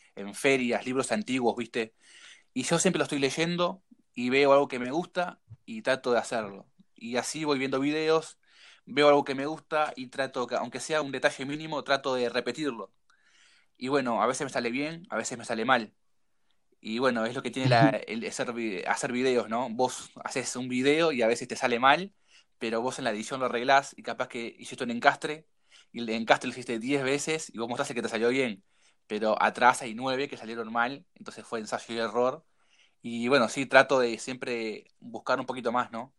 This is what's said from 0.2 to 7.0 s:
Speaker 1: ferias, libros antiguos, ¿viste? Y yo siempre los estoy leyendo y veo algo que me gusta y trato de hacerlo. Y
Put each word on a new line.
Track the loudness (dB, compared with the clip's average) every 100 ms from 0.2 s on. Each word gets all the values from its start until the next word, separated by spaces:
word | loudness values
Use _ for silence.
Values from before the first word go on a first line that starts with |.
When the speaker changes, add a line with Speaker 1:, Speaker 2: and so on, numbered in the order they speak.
| -12 -2
Speaker 1:
ferias, | 2 2 2 -2 -2
libros | -2 -2
antiguos, | -2 -2 0 0 0
¿viste? | -2 -4 -6 _ _ -20 -20 -20 _
Y | -6
yo | 0 2
siempre | 4 2
los | 0
estoy | 0
leyendo | 0 0 0 0 -2 -4 _ -20 _
y | -6 0
veo | 4 8
algo | 6 6
que | -2
me | -4
gusta | -4 -4 -4 -4 -6 _ -20 -14
y | -4
trato | 0 0 2
de | 2
hacerlo. | 2 -2 -4 -10 -18 _ _
Y | _